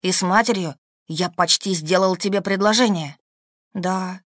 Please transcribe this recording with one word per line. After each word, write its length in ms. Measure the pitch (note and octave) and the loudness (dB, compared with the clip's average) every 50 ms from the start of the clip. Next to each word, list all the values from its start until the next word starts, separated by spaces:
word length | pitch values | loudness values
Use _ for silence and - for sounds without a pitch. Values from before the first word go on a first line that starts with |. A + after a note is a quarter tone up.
И 100 | - F#3 | -2 2
с 100 | - - | 2 2
матерью. 540 | F#3+ F3+ F#3+ A3 A#3 A#3+ G#3+ F#3+ F3 D3+ - - _ _ _ _ _ | 2 4 2 2 2 2 0 -2 -4 -6 -8 -12 _ _ _ _ _
Я 220 | - D#3+ D3+ F3+ E3+ | -10 -4 -4 -4 -4
почти 440 | - - F3 E3+ - - - G3 F#3 | 0 0 0 2 0 0 0 -2 -2
сделал 420 | D#3+ D3+ D#3 F#3 F3+ F#3+ F#3+ F#3 | -2 0 2 2 2 4 2 0
тебе 260 | F3 - G3 G3 G3 | 0 -2 -2 -2 -2
предложение». 760 | - G3 G3 F#3+ G3+ G#3+ G#3+ A#3 B3+ G#3+ G3 E3 D#3 C#3 D3 - _ _ _ _ _ _ _ _ _ _ - | -2 -2 -2 2 2 2 4 4 2 2 0 -2 -4 -8 -12 -16 _ _ _ _ _ _ _ _ _ _ -10
«Да, 480 | G3 F3 F#3 F#3 F#3 F#3 F3+ F#3 F#3+ - _ | -6 -4 -4 -4 -4 -6 -8 -10 -14 -18 _